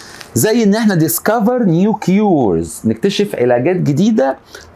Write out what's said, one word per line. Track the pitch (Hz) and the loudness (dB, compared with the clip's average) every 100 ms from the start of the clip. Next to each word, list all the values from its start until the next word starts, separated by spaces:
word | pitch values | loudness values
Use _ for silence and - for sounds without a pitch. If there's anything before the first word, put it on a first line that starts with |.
| - - - | -20 -20 -8
زي | 117 190 233 | -2 0 2
إن | 214 | 2
احنا | 208 220 180 | 2 2 2
discover | 160 - - 226 214 247 214 | 0 -2 -2 0 0 0 2
new | 160 202 202 - | 2 0 -2 0
cures، | 190 214 156 113 82 82 - 110 | 0 2 2 2 0 -4 -6 -4
نكتشف | 110 196 196 202 | -2 -2 -2 -4
علاجات | - 123 120 135 185 | -2 0 0 0 -2
جديدة | 143 139 208 220 269 - - - - | 0 0 0 2 0 -4 -12 -20 -20